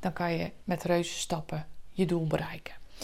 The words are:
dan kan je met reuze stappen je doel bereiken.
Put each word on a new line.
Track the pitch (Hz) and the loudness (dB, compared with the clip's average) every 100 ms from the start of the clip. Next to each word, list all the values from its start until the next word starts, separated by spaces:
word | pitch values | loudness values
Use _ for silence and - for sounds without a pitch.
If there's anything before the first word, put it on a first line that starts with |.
dan | 185 | -2
kan | - 175 | 0 0
je | 165 170 - | 2 0 -4
met | - 175 | -2 0
reuze | 175 175 175 - | 4 4 4 -2
stappen | - 165 - 156 151 - - | -2 -2 -2 -4 -4 -8 -6
je | - 180 | 2 4
doel | 170 160 | 4 4
bereiken. | 156 160 165 - - - - | 2 0 -6 -10 -12 -12 -10